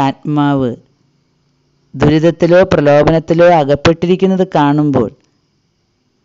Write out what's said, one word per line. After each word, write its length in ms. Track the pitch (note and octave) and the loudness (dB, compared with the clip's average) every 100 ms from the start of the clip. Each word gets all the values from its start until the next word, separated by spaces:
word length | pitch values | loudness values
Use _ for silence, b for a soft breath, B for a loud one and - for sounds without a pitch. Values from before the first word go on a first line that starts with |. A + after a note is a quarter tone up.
| C3+ | -2
ആത്മാവ് 600 | - D#3 D3 C#3+ C#3 B2+ A#2 _ _ _ _ _ _ _ _ _ _ _ | -6 -6 -4 -2 -2 -4 -8 _ _ _ _ _ _ _ _ _ _ _
ദുരിതത്തിലോ 640 | C3 D3 D#3 E3 D#3+ E3+ F3+ | -4 0 2 0 0 2 2
പ്രലോഭനത്തിലോ 840 | F#3+ D#3+ C#3+ D3 D3+ D#3+ D#3 E3 F3 E3+ | 2 0 2 2 2 0 -2 2 4 2
അകപ്പെട്ടിരിക്കുന്നത് 840 | C#3 C#3+ E3+ E3 F3 F#3 F#3+ F#3 F#3 | 0 -2 -2 -2 -2 -2 0 -2 -2
കാണുമ്പോൾ 560 | E3 C#3+ D3+ D3+ C3 G#2+ - _ _ _ _ _ _ _ _ _ _ | -2 0 0 0 -2 -4 -8 _ _ _ _ _ _ _ _ _ _